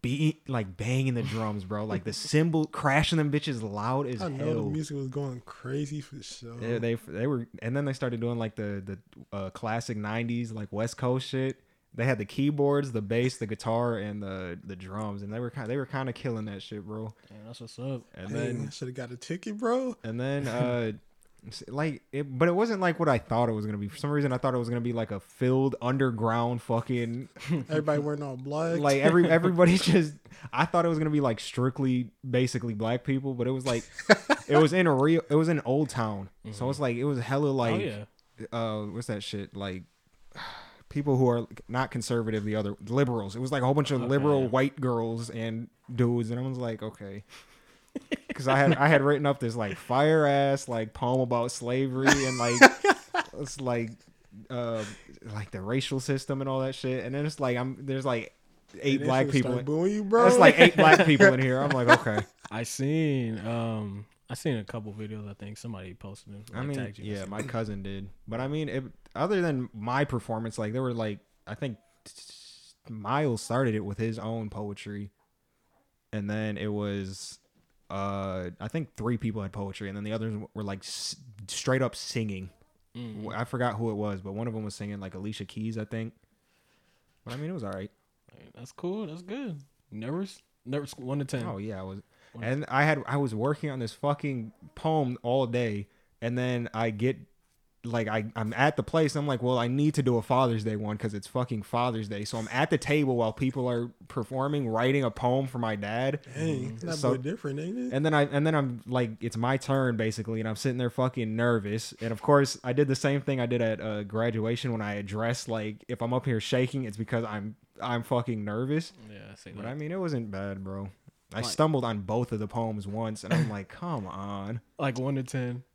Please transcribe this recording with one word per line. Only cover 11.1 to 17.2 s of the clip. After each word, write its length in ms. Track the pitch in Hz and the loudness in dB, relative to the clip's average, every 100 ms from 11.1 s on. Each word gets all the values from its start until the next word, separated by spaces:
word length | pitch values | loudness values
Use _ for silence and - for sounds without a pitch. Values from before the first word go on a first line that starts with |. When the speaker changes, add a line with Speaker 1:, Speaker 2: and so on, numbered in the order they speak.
| 131 131 | 0 -2
Speaker 1:
shit. 320 | 131 131 - _ _ _ | -2 -2 -4 _ _ _
They 100 | - | -2
had 140 | 123 123 | 0 0
the 60 | 101 | -2
keyboards, 640 | - 143 147 143 143 139 | 0 0 2 2 2 0
the 120 | 113 | -4
bass, 340 | 104 117 127 - | 0 2 2 -2
the 100 | 107 | -6
guitar, 520 | 107 117 113 120 113 | -4 0 0 0 -2
and 220 | 104 104 | -4 -6
the, 380 | 98 95 92 87 | -6 -8 -8 -10
the 100 | 92 | -10
drums, 480 | 92 92 98 107 101 | -12 -8 -6 -6 -6
and 100 | 101 | -8
they 60 | 110 | -6
were 120 | 120 | -6
ki-, 160 | 139 113 | -6 -4
they 80 | 135 | -4
were 100 | 131 | -4
kinda 260 | 139 131 | -4 -4
killing 340 | 120 135 113 107 | -4 -4 -4 -6
that 140 | 101 | -10
shit, 240 | - 107 | -10 -12
bro. 300 | 98 107 110 - | -10 -8 -10 -12